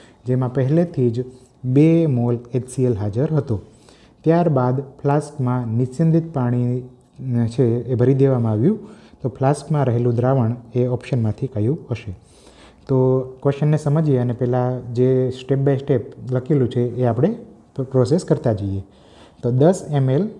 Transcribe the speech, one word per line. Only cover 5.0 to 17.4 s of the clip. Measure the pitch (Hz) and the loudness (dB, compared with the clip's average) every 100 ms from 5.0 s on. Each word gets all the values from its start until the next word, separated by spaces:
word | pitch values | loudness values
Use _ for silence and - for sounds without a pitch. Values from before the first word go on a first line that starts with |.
| 143 147 147 - 123 127 117 | -2 0 -2 -4 -2 -2 -2
નિસ્યંદિત | 113 127 - 165 160 165 | -2 -2 0 2 2 0
પાણી, | 156 123 123 120 123 | -4 -2 0 0 -2
અ, | 127 - _ - 131 120 117 | -8 -18 _ -12 -4 -2 -2
છે, | 117 | 2
એ | 123 117 117 | 2 0 -2
ભરી | 120 123 | 2 4
દેવામાં | 135 135 127 113 | 4 4 2 0
આવ્યું. | 107 139 214 - - - - | 2 0 0 -6 -20 -20 -10
તો | 131 | -8
ફ્લાસ્કમાં | - 135 147 - 151 | -2 0 0 -2 -2
રહેલું | 131 117 120 | 0 0 0
દ્રાવણ | 117 123 135 113 123 - | 0 2 2 0 -2 -6
એ | 123 123 | -2 -2
ઓપ્શનમાંથી | 123 - 127 110 104 135 | -2 -4 -2 -2 -2 -6
કયું | 104 110 165 - | -2 -2 -2 -6
હશે? | 113 - 90 _ - - - - - - | -8 -8 -16 _ -20 -20 -20 -20 -16 -2
તો | 131 131 131 127 - | 2 4 2 -2 -4
ક્વેશ્ચનને | 143 139 151 151 | -2 0 0 0
સમજીએ | 151 147 156 127 | 0 0 2 0
અને | 120 | 0
પહેલાં | 113 123 123 123 127 123 | -2 -2 0 0 -4 -6
જે | 120 127 127 127 127 | 0 2 2 0 -4
step | - 135 139 | -2 0 2
by | 135 | 0
step | - 131 - - 113 | 0 -2 -2 -12 -4
લખેલું | 127 123 147 120 | -4 0 0 2
છે | 123 | 0
એ | 120 113 | -2 0
આપણે | 123 113 165 233 | 0 2 0 -2